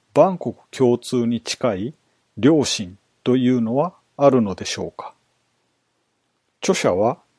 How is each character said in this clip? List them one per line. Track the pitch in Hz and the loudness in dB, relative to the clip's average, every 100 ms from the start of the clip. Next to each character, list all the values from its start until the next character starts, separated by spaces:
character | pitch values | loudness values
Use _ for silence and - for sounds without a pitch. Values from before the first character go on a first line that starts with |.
| _ | _
万 | - 185 175 | 2 2 2
国 | 120 - _ | -8 -10 _
共 | - 123 120 | 0 2 2
通 | - 127 117 | -2 -2 -2
に | 113 | -4
近 | - - 123 | -6 -6 -4
い | 95 120 - _ _ _ 107 | -4 -8 -12 _ _ _ 0
良 | 127 156 | 2 4
心 | 113 - 90 95 _ _ | 0 -4 -10 -14 _ _
と | 123 127 | -2 0
い | 123 | 2
う | 123 | 0
の | 113 135 | 0 -2
は | 175 - _ - | -4 -8 _ 0
あ | 143 | 4
る | 127 | 4
の | 104 | 0
で | 90 | -4
し | 104 - | -8 -8
ょ | 82 | -10
う | |
か？ | - - _ _ _ _ _ _ _ _ _ _ _ _ _ _ - | -12 -18 _ _ _ _ _ _ _ _ _ _ _ _ _ _ -8
著 | - | -4
者 | 185 120 | 0 0
は | 92 113 156 _ | 2 0 -2 _